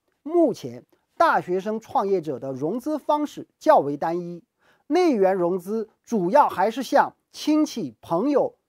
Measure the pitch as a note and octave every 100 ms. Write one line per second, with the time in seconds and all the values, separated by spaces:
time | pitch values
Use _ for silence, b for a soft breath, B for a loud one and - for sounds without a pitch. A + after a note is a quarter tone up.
0 | _ _ C#4+ F4 D4 F3 C3 A#2+ - _
1 | _ - E4 G#3 E3+ F#3 G#3 A3 - -
2 | G3 F#3+ D3+ A#2+ C3+ C3 D3+ A#3+ D4+ D4
3 | - D4+ D4 - - _ D#4 B3 C#3+ C#3+
4 | E3 F3 F3 F3 _ _ _ _ - E4
5 | F4+ A3+ F#3 G3 F3 F#3 F3+ A3+ G#3 _
6 | - A3+ F3 C#4 G#3+ F3+ G#3 C4 A#3 C4+
7 | D3+ - _ - D4+ D4+ D4 A#3+ C#3 -
8 | - E3+ C#4 C4 C3+ _